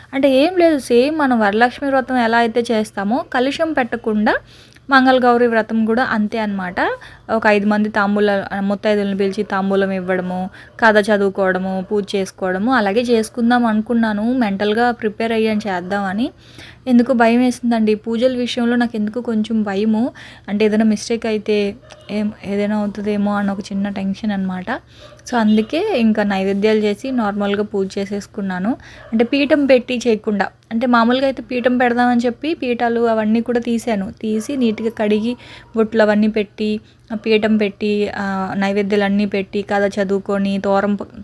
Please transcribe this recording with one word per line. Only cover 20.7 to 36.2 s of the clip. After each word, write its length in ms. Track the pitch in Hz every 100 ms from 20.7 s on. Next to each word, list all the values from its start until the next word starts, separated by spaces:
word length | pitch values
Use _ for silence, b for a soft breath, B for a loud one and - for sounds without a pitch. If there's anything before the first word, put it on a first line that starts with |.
| 214 220
మిస్టేక్ 400 | 208 - 233 226
అయితే 500 | 214 208 208 202 208 - - -
ఏం-, 200 | 208 214 214 180
ఏదైనా 320 | 202 208 214
అవుతుందేమో 580 | 208 202 202 208 202 202
అని 160 | 202
ఒక 80 | 196
చిన్న 300 | - 196 202
టెన్షన్ 420 | 196 196 196 214
అన్నమాట. 340 | 196 190 185 180 277 - B B B -
So 40 | 240
అందుకే 600 | 214 214 220 302 427 302
ఇంకా 260 | 226 214
నైవేద్యాలు 560 | 208 190 190 196 214 220
చేసి 320 | 208 202 262
నార్మల్గా 520 | 254 208 202 202 202
పూజ 260 | 214 202 190 202
చేసేసుకున్నాను. 800 | 196 202 - - 196 180 202 294 B B B
అంటే 120 | 220
పీఠం 420 | 240 277 285 302 269
పెట్టి 340 | 254 247 247 240
చేయకుండా, 400 | 220 220 202 190 _ -
అంటే 160 | 226 254
మామూలుగా 380 | 240 233 254 269
అయితే 160 | 262
పీఠం 360 | 240 247 247 247
పెడదామని 440 | 247 240 247 240 240
చెప్పి 280 | 233 294
పీఠాలు 480 | 339 254 240 240 233
అవన్నీ 400 | 233 220 214 226
కూడా 180 | 233 240
తీసాను. 540 | 233 233 240 208 190 -
తీసి 360 | 220 220 214 285
నీట్‌గా 320 | 240 214 220 220
కడిగి 400 | 208 214 226 247 B B B 220
బొట్లు 260 | 220 226
అవన్నీ 260 | 208 208